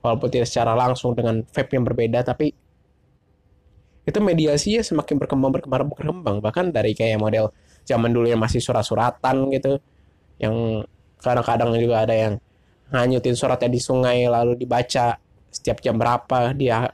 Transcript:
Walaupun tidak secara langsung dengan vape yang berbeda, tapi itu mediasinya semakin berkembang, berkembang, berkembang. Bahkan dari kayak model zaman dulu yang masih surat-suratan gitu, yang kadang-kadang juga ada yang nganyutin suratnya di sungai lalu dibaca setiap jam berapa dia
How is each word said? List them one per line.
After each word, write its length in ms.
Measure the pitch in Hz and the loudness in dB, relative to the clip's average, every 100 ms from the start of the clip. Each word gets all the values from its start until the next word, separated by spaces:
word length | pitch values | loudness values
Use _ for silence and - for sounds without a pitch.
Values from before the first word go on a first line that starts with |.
Walaupun 280 | 120 113 127 | 0 0 0
tidak 160 | 123 120 | 0 0
secara 240 | - 117 | 0 2
langsung 400 | 113 127 123 127 | 2 2 0 -2
dengan 320 | 117 120 113 113 | -2 0 -2 -4
vape 260 | - 135 139 | -6 -2 0
yang 80 | 120 | 0
berbeda, 400 | 120 117 120 123 | 0 0 0 -2
tapi 280 | 123 151 - _ _ _ _ _ _ _ _ _ _ _ - _ _ - | -2 -2 -4 _ _ _ _ _ _ _ _ _ _ _ -20 _ _ -4
itu 120 | - | 0
mediasinya 580 | 202 165 151 147 202 220 | 2 2 2 2 2 0
semakin 400 | 214 156 - 147 | 0 -2 0 -2
berkembang, 300 | 147 139 135 | 0 0 0
berkembang, 400 | 135 139 131 139 | 0 -2 -2 -2
berkembang. 440 | - 156 180 151 101 | -4 -6 -4 -4 -2
Bahkan 320 | 104 143 180 | -2 -2 -2
dari 240 | 131 107 107 | 0 0 0
kayak 240 | 113 107 | 0 0
model 320 | 107 110 107 - _ _ - | 0 0 -2 -4 _ _ -4
zaman 240 | 120 117 | 0 2
dulu 160 | 120 117 | 2 2
yang 120 | 117 | 2
masih 160 | 110 123 | 0 -2
surat-suratan 920 | - 113 107 110 120 - 127 135 135 | 0 -2 0 0 0 0 -2 0 0
gitu, 240 | 135 135 139 _ _ _ _ _ _ | -2 -2 -4 _ _ _ _ _ _
yang 440 | 107 113 113 110 - _ _ _ | -4 -2 -2 -4 -8 _ _ _
kadang-kadang 560 | 131 123 117 117 117 117 | 0 0 2 0 2 2
juga 280 | 117 113 110 | 2 2 2
ada 80 | 113 | 2
yang 160 | 110 104 _ _ _ _ _ | 0 -2 _ _ _ _ _
nganyutin 480 | 131 123 131 127 120 | 0 2 0 0 0
suratnya 320 | 131 127 123 | 0 0 0
di 160 | 123 | -2
sungai 480 | - 127 127 123 123 | 0 0 2 2 2
lalu 240 | 117 120 120 | 2 2 0
dibaca 640 | 123 123 123 131 120 107 _ _ _ | -2 -2 0 0 0 -2 _ _ _
setiap 320 | - - 110 | -8 -6 -4
jam 160 | 127 113 | -2 0
berapa 560 | 117 123 - 127 120 139 | 0 0 0 0 0 0
dia 320 | 131 127 127 | 0 2 -2